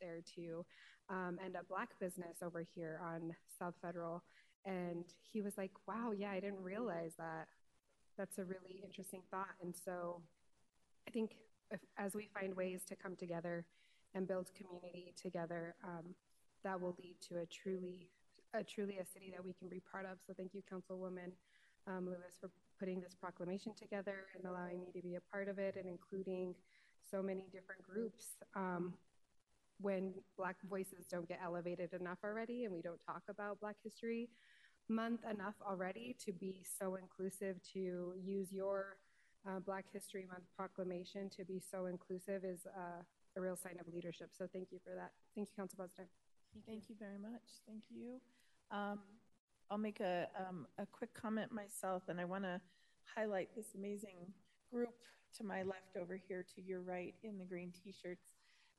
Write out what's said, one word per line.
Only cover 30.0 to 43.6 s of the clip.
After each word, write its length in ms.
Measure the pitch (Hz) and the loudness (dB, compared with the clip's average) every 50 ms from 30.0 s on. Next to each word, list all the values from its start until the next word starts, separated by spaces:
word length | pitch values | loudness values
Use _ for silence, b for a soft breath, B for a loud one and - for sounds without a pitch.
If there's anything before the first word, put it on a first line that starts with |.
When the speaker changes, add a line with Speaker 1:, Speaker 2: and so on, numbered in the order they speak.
| 190 190 180 190 - - - | 4 2 0 -2 -8 -8 -2
Speaker 1:
Black 200 | - 185 180 185 - - 180 | 0 0 0 0 -2 -2 0
voices 380 | 202 190 190 190 190 180 175 | 2 2 2 0 -4 -10 -4
don't 220 | - 180 175 170 170 | -2 0 0 2 0
get 100 | 175 - | 0 0
elevated 520 | 185 170 175 175 170 175 175 180 180 160 185 | 2 2 2 2 2 2 2 2 2 0 0
enough 240 | 180 180 175 185 - - | 0 0 0 0 0 0
already 400 | 208 214 226 226 233 240 247 240 | 0 0 0 0 0 2 2 2
and 100 | 208 180 | 2 2
we 80 | 165 | 0
don't 180 | 170 170 170 - - | 0 -2 -4 -4 -4
talk 160 | 175 143 - - - | -4 -4 -4 -4 -6
about 320 | 190 - 202 208 202 196 | -4 -2 0 0 0 0
Black 160 | 208 208 202 - | -2 -4 -4 -4
History 460 | - 214 - - - 233 233 233 240 240 B B B B B B B B B B B - | -6 -8 -6 -2 0 2 2 2 2 -2 B B B B B B B B B B B 4
Month 320 | 220 226 226 233 233 226 - 202 | 6 6 6 6 4 2 2 0
enough 240 | 214 202 190 208 214 - - | 0 2 0 0 -2 -2 0
already, 520 | 202 190 180 185 185 196 226 233 247 247 - - | 0 2 2 2 2 0 -2 -4 -4 -6 -2 -2
to 80 | 214 | -2
be 320 | 180 170 196 190 185 185 180 - - - | -2 0 0 -2 -2 -4 -4 -4 -2 2
so 180 | 196 190 185 | 2 2 2
inclusive, 640 | 185 185 180 - - 190 190 - - 202 196 185 180 - - | 0 -2 -6 -2 0 0 0 2 2 2 2 2 0 -4 -4
to 400 | - 190 190 180 180 180 180 180 180 190 | 0 2 2 4 4 2 2 0 0 0
use 320 | 185 190 196 196 190 185 | 0 2 4 4 2 2
your, 440 | 196 190 190 196 196 196 196 196 190 - b b b b b b b b - 196 | 2 2 4 6 6 4 2 0 -4 -12 b b b b b b b b -2 0
uh, 120 | 190 190 | 0 0
Black 240 | 180 196 190 190 190 - | 2 0 0 0 -2 -4
History 340 | - 196 - - - 190 190 185 | -6 -6 -4 -4 -4 -4 -4 -4
Month 140 | 180 180 156 - - | -6 -8 -10 -6 -4
proclamation 720 | - 190 185 - 196 180 180 180 175 185 - - 202 196 190 | -2 -2 0 0 0 2 2 2 0 0 -2 -2 -2 -2 -2
to 140 | - - 185 | -2 -4 -4
be 160 | 175 190 185 | -2 -2 -2
so 260 | - - - 190 180 | -2 -2 0 2 2
inclusive 580 | 180 175 170 - - 185 185 - 202 196 190 185 | 2 0 0 -2 -2 -2 0 0 0 0 2 2
is, 220 | 185 180 175 - | 0 -2 -2 -4
uh, 360 | - - 190 175 175 175 170 175 - _ _ - - - | -6 -6 -4 -4 -4 -4 -6 -8 -12 _ _ -12 -6 0
a 40 | 190 | 2
real 160 | 185 185 180 | 2 2 2
sign 220 | 175 | 0